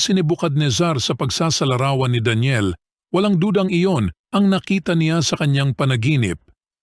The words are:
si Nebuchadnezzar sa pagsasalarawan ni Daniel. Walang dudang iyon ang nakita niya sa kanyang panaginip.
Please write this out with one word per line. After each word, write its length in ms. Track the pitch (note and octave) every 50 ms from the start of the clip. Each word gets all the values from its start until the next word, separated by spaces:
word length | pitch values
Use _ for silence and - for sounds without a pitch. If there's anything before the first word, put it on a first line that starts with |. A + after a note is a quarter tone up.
si 80 | - -
Nebuchadnezzar 880 | G3 F#3+ F3 D3+ E3+ - - E3 C#3 D3+ D3+ C#3+ A#2+ - F3 E3+ D#3+ B2+
sa 160 | - - C#3+
pagsasalarawan 960 | A#2 D#3 B2 - - E3 E3 D3 - E3+ C3+ B2+ B2 C3 C#3 C#3 C3 C3 B2+
ni 80 | B2 A#2+
Daniel. 560 | A2 A#2 A2+ A2 A#2+ C3+ C3+ A2+ G2+ F#2+ F2 - _ _ _ _ _ _ -
Walang 240 | C#4 B3 G#3 G3 E3
dudang 320 | E3+ G#3+ F3+ G3+ F#3+ F#3
iyon 400 | F#3+ E3+ F3+ G3 - B2+ G#2 F2 - _ _ _ -
ang 160 | G3 G3+ G3
nakita 480 | F#3+ F3+ - - F#3+ G3 - - E3+ E3
niya 240 | D#3+ D#3 D#3+ E3+
sa 160 | C#3+ - - -
kanyang 320 | E3 C#3+ C#3 C#3 C#3 C#3
panaginip. 720 | A#2+ - D3 C3+ C3 A#2 A2 C#3 D#3 C3+ A2+ F#2 E2+ - _ _ _ _ _ _ _ _